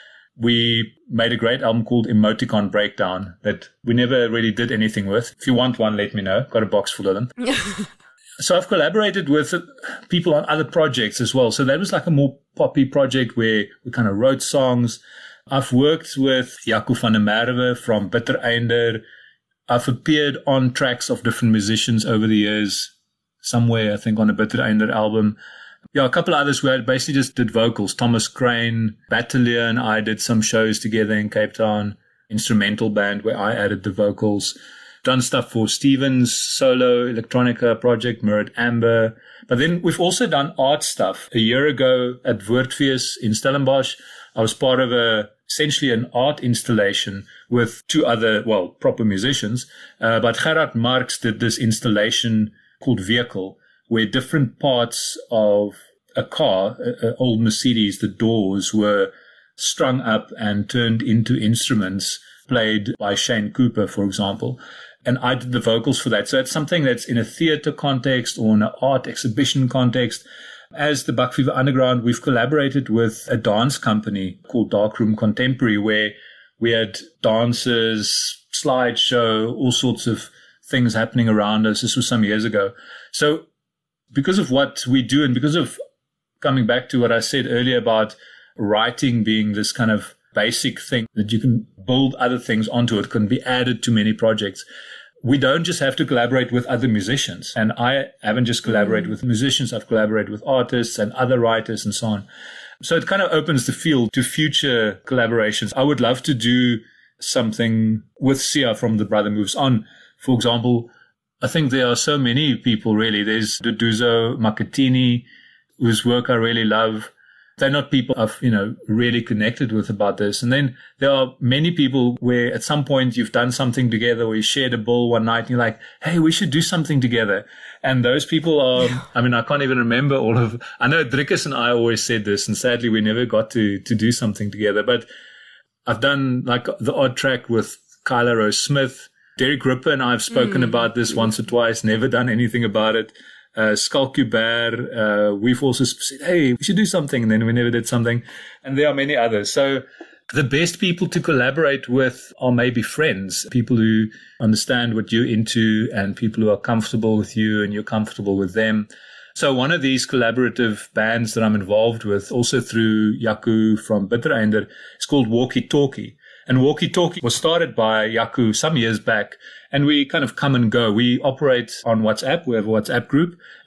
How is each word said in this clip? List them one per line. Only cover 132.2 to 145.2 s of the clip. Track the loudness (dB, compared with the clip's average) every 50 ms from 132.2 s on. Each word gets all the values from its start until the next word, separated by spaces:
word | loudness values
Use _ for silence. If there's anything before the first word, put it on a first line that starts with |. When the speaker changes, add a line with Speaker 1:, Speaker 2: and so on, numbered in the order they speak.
| 0
Speaker 1:
this, | 0 -2 -2 -2 -4
and | -4 -2
sadly | 0 0 0 0 0 0
we | 0 2
never | 2 0 0 0 -2
got | 0 0 0 -2 0
to, | -2 0 0 0 0 -4
to | -4 -2 -2
do | 0 2 0
something | 0 0 -2 -4 -4 -4 -6 -8
together. | -6 -4 -2 0 0 0
But | 0 0 0 -2 -2 -6 -20 -20 -20 -20 -20 -20 -20 -20 -20 -20 _ _ _ _ _
I've | -6 -4 -2
done, | 0 0 0 0 0 0 -2 -2 -2
like, | -2 -2 -2 -2 -6 -8 -4
the | -4 -4 0
odd | 0 0 0 0 -2
track | -2 -2 -2 -2 -2 -2
with | 0 0 0 -2 -6 -18 _ _ -20 _ _
Kyla | -2 0 2 2 2 2 2
Rose | 2 2 0 0 -2
Smith. | 0 0 0 0 0 -4 -10 -20 -20 _ _ _ _ _ -2
Derek | 0 0 0 0 0
Ripper | 0 -2 0 0 0
and | 0 0 0
I | 0
have | 0 0 -2
spoken | -2 0 0 0 2 2 0
Speaker 2:
Mm. | 0
Speaker 1:
about | 0 0 0 0 0 0
this | -2 -2 -2 0
once | 0 0 0 0 -2
or | -6
twice, | -2 0 2 2 2 0 0 0
never | 0 0 2 0 0
done | 0 0 0 0
anything | 0 0 0 0 0 0 -2
about | 0 0 0 0 2 2
it. | 0 -2 -4 _ -20 -20 -20 -20 -20 _ _ _
Uh, | -2 0 0 0
Skalk | 0 -2 -2 0 0 0 0 0
Hubert, | -2 -2 0 2 0 0 0 0 0 -2 -2 -2 -4 -6 -6 -4
uh, | -2 0 0 2 2